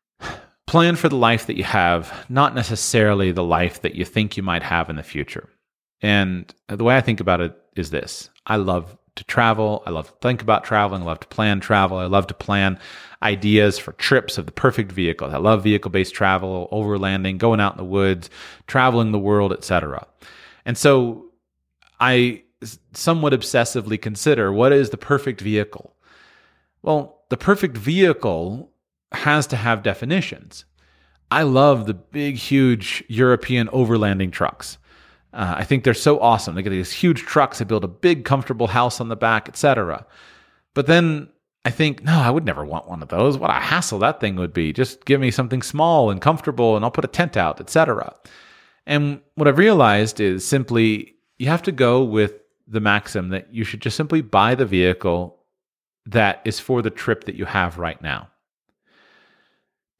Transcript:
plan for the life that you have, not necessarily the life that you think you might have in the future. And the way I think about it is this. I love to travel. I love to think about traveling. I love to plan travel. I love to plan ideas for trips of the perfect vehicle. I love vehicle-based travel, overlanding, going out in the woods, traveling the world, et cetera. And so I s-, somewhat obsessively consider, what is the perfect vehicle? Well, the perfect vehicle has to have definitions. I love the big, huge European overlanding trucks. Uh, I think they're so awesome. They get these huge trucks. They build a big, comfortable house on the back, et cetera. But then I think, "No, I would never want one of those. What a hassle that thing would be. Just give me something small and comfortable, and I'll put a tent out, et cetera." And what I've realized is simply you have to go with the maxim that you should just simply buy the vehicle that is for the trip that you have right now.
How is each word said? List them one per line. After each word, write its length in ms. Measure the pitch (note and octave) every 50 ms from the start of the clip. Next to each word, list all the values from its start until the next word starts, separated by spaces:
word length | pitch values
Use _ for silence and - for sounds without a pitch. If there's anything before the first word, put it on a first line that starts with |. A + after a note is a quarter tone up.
| _ _ _ - - - - - - _ _ _ -
plan 300 | - - E3 E3+ E3+ E3+
for 140 | D#3+ - E3
the 80 | C#3+ C3
life 280 | A#2 A2+ A#2 A2 - -
that 100 | - -
you 80 | F2+
have, 600 | - - G#2 F2+ F2 F2 E2+ E2 - - - - -
not 260 | B2+ C3+ C#3+ C#3 -
necessarily 760 | B2 A2 - A#2 G#2 - - - A#2 G#2+ G#2 G#2 G2+ G2 F#2
the 120 | F2 F2+ F2+
life 380 | E2+ E2+ E2+ F2+ F2 - -
that 140 | - E2+ -
you 100 | - F2
think 320 | - - A2+ G#2+ G2+ - -
you 60 | F#2+
might 200 | F#2+ E2+ E2+ -
have 260 | - F2+ E2+ E2 D#2+
in 80 | D#2+ D2+
the 60 | D2+
future. 460 | - - D2 D2 - - - - - _ _ _ _ _ _ _ _ _ _
And 520 | - G#2+ G#2 G2+ G2 F#2 F#2 F2+ E2+ - - _ _ -
the 160 | G#2 G2+ A2+
way 120 | A#2 B2+
I 60 | C3+
think 180 | B2 - A2+ G2
about 220 | F#2 F2+ F2+ F2
it 160 | F2 E2 - _ _ _ -
is 160 | - E2+ D2
this. 380 | D2+ C#2+ - - - - - - _ _ -
I 120 | - A2 G#2+
love 400 | G2 F#2 F2+ F2+ E2+ F2 - _ _ _ -
to 80 | - -
travel. 580 | - - - A#2 A2+ A2 G#2+ A2 G#2+ G#2 G#2 -
I 40 | -
love 180 | F2 D#2+ D#2 -
to 80 | _ -
think 200 | - B2 B2 A2+
about 220 | - A2 A2 - -
traveling. 380 | - A2+ G#2+ G#2 G2+ F#2+ F#2+
I 40 | F2
love 140 | E2+ D#2+ -
to 80 | - -
plan 320 | - - A2 G#2+ G2+ G2
travel. 380 | F2+ - A2 G2+ G2 F#2+ F#2 F#2
I 80 | F#2
love 220 | F2+ F#2+ G2+ F#2 G2
to 60 | -
plan 460 | - - - G2+ G2+ G2 G2 F#2+ - - - - - - - - -
ideas 560 | - A2 G#2 G2 F#2+ G#2 G#2 G#2+ G#2 G#2 G2 -
for 140 | - - -
trips 440 | - - - C#3 C3 - - - -
of 80 | D#2+
the 60 | - -
perfect 400 | - - C3 - - A2 G2 F#2
vehicle. 360 | F#2+ F2+ E2 D#2+ - D2 C#2
I 80 | D2 C#2
love 220 | E2+ G#2 A2 G#2
vehicle-based 520 | F#2+ G#2+ G#2 G#2 - F#2+ E2+ F#2+ F#2 - -
travel, 560 | - G#2 F#2+ F#2+ F#2 F#2 F#2+ F#2 F2+ F2+ F2
overlanding, 680 | - G#2+ G#2+ G#2 G#2 G2 F#2+ F#2+ G2 F#2+ F#2 F#2+ F#2+ F#2
going 220 | G#2+ A#2 A2+ G#2+
out 140 | G#2 G2+ F2+
in 40 | -
the 60 | F#2
woods, 460 | F2+ F#2+ G2 G2 F#2+ F#2+ F2+ E2+ - - - - - - - _
traveling 460 | - - C3+ B2+ C3 A#2+ A#2 A2+ A2
the 80 | G#2+ G#2
world, 320 | G2 G2+ G#2 G#2 G2+ G2
et 140 | F#2 - -
cetera. 420 | - F#2 E2+ D#2 D2+ C2+ - - _ _ _ - - - - - - - _ -
And 140 | - A#2+ -
so 480 | - D3 C#3 C3 B2 A#2+ A2+ G#2+ - - _ _ _ _ _ _ _ _ _ _ _ _ _ -
I 440 | B2 B2+ B2+ B2 B2 B2 A#2 G2+ _ _ _ -
s-, 180 | - A2 - - _ _ -
somewhat 400 | - - E3+ E3 E3 D3+ D3 C3+
obsessively 680 | B2 A2 - - B2+ A#2 - - B2 G#2 G#2 A2 G#2+
consider, 520 | - A2+ G#2+ G2+ - D3+ D3 A#2 G#2+ G2 G2
what 180 | G#2 A#2+ C3+
is 200 | C#3+ C#3 C3+ G#2
the 60 | - -
perfect 440 | - - C#3+ C3+ - C#3 B2 -
vehicle? 520 | F#2+ G#2 G#2+ G#2+ G#2 - - - - - _ _ _ _ _ _ _ _ _ _ _ _ _ _ _ _ _ _
Well, 420 | - - D#3 D3+ C#3+ - - _ _ -
the 60 | -
perfect 400 | - - - G3+ G3 - E3+ B2
vehicle 960 | A2 G2+ C3 E3 F#3 F#3+ F3 D#3 - - A2 F2 D#2+ E2 F#2 G2+ B2+ - - _ _ _ _ _ _ _ _
has 360 | - - - D3+ D3 D3+ C#3 -
to 100 | - A#2
have 260 | G#2 A#2 A#2 G#2 G2+
definitions. 800 | G#2+ F#2+ - - B2+ E3 G3 - - - C#2 - - - - - _ _ _ _ _ _ _ _ _ _ _ _ -
I 140 | - C#3+ D#3+
love 440 | C#3+ C3 C3 C#3 D3 C#3 A#2+ G#2+ G#2
the 60 | G#2+
big, 440 | F2+ - _ - D3 C#3+ C#3+ C#3 A#2
huge 640 | - - C#3 C#3 C3+ B2+ A#2+ A2 F#2+ - - - - -
European 580 | A2+ A2 B2+ B2+ B2 A#2+ - - B2+ B2 A#2 A2
overlanding 640 | - C3 B2+ A2 A#2 A2 G#2+ G2+ G2 F#2+ F#2+ F2+
trucks. 460 | F2 - - - - - - - - - _ _ _ _ _ _ _ _ _ _
Uh, 240 | - - G#2 F2+ F2+ C#2+
I 60 | F#2+
think 200 | - C#3+ C3 A2
they're 100 | C3+ A2+
so 260 | - - D3+ D3 D3
awesome. 340 | - A#2 A2+ G2+ - - E2
They 80 | F2+ F#2+
get 80 | G#2
these 200 | F#2+ F#2 F#2 -
huge 320 | - - - F3 D#3+ - -
trucks. 360 | - - D#3 C#3 B2+ - -
They 60 | A#2+
build 180 | F#2+ A2+ G#2+ F#2
a 60 | F#2
big, 360 | F2 _ - F3+ F3 D3 A#2
comfortable 400 | - C#3 C3+ B2 - C3 A2 A#2+
house 340 | A2 F#2 B2 B2 B2 - -
on 100 | A#2+ A2+
the 60 | A2+
back, 320 | G#2+ A#2+ A2+ A2+ G#2+ - -
et 100 | - -
cetera. 480 | - D3 C3 A#2 G2+ E2+ D2 - - _ _ - - - - _ _ _ _ _ _ _ -
But 140 | C#3 C#3 B2+
then 420 | E3 F3 E3+ E3 D#3 D3+ D3 - _ _ _ _ _ _ -
I 40 | -
think, 340 | - - D#3+ D3+ C#3 - -
"No, 140 | D3 E3 E3
I 140 | C3 A#2+
would 140 | B2+ D#3+ D#3+
never 200 | A2+ E2+ C#2+ D2
want 240 | D2 D#2 D#2+ - -
one 140 | F2+ E2 D2+
of 60 | C#2
those. 280 | - E2+ A2 C#3 C#3 C3
What 140 | - -
a 20 | -
hassle 460 | - - - D3 F3 F3 - A2+ G2
that 200 | G2+ A#2+ A#2+ -
thing 180 | - G#2 F#2+ F2+
would 160 | F2+ E2+ D#2+
be. 200 | F2 E2 D#2 D2+
Just 320 | - B2+ A#2+ - - -
give 160 | - C#3 C#3
me 80 | C3+ B2
something 320 | A#2 - C3 A#2 B2+ B2+
small 480 | - - - D3 D#3 E3+ E3+ D#3 B2+ G#2+
and 100 | G2 F#2
comfortable, 560 | - C#3+ E3 D#3 - - C#3 A#2+ A#2+ A2+ A2
and 80 | G#2 G#2+
I'll 60 | A#2+
put 160 | - - -
a 40 | -
tent 280 | - - F3 E3 - G#2+
out, 240 | F2+ D#2+ D2+ -
et 80 | - -
cetera." 420 | - D#3+ D#3+ C#3 A#2 - - - - _ _ - - - - - - _ _ _ _ _ _ -
And 340 | D3 D3 D3 C#3+ C#3+ C#3+ _ _ -
what 120 | - D3+ D3
I've 120 | C3+ D3
realized 600 | F#3+ A3 G#3+ E3+ C3 A2 G2+ G2+ G#2+ A2 - -
is 280 | G#2+ G2 F#2 F#2 F2+ -
simply 640 | C#3+ C#3 B2 - A#2+ A#2 A2+ A2 G#2+ G#2 - - _ _ _ _ _ -
you 100 | B2+ C3+
have 140 | D#3+ E3+ -
to 80 | -
go 320 | E3+ B2 C3 A#2+ A#2+ B2+ C3+
with 300 | A#2+ G#2+ G#2+ G#2+ G2+ - - _ _ _ _ _
the 160 | - G#2+ A2+
maxim 480 | G#2+ G#2+ G2+ G#2 - - - G#2+ F2+ F2+
that 240 | F#2+ F#2+ - _ A#2+
you 100 | A2+ A2
should 180 | - - G2+
just 160 | - A#2 G#2 -
simply 240 | D#3 D3+ E3 D#3+
buy 340 | C#3+ A2 - G2 G2+ A2+ B2+
the 100 | B2+ C3+
vehicle 720 | G#2 F#2+ F2+ F2+ F2+ F2+ - - F#2+ E2+ F2 F2+ F2 - _ _ _ _ _ _ _ _ _ _ _ _ _ - A2
that 340 | - A#2+ G#2+ G2+ F#2 - -
is 160 | A2 G#2+ -
for 220 | - - C3 A#2+
the 80 | G#2+ A2
trip 360 | - - - - A2+ - -
that 100 | - F#2+
you 100 | - F#2+
have 320 | - - A2 F2+ F2 E2+ E2+
right 240 | F2 E2 D#2+ -
now. 280 | - D#2 C2+ G#1+ - - _ _ _ _ _ _ _ _ _ _ _ _ _ _ _ _ _ _ _ _ _ _ _ _ _ _ _ _ _ _ _ _ _ -